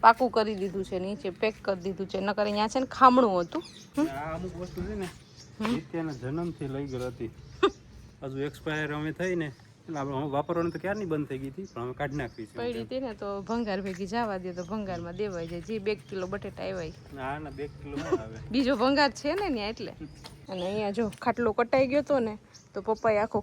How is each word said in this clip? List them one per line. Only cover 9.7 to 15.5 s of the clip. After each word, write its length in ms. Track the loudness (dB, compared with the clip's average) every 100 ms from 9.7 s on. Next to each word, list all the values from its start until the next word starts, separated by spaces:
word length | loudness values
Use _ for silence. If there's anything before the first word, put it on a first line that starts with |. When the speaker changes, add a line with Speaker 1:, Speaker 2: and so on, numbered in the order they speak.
| -20 -8 -6
Speaker 2:
આપણે 180 | -2 -2
હવે 140 | 0
વાપરવાનું 420 | -2 0 0 0
તો 60 | -2
ક્યારની 260 | -2 -2
બંધ 240 | 0 -2 -2
થઈ 100 | -4
ગઈ 120 | -6
હતી, 180 | -8 -10
પણ 80 | -6
અમે 100 | -8
કાઢી 240 | -4 -4 -2
નાખી 300 | -6 -6 -12
છે. 120 | -6
Speaker 1:
પડી 240 | -4 -4
હતી 180 | -4 -4
ને 140 | -6
તો 280 | -6 -6 -6
ભંગાર 380 | -2 -2 0 -2
ભેગી 260 | -2 -6 -4
જવા 320 | -2 -2 -2
દે 140 | -4
તો 120 | -6
ભંગારમાં 520 | -6 -4 -4 -6 -6 -4
દેવાઈ 300 | -4 -2
જાય, 140 | -6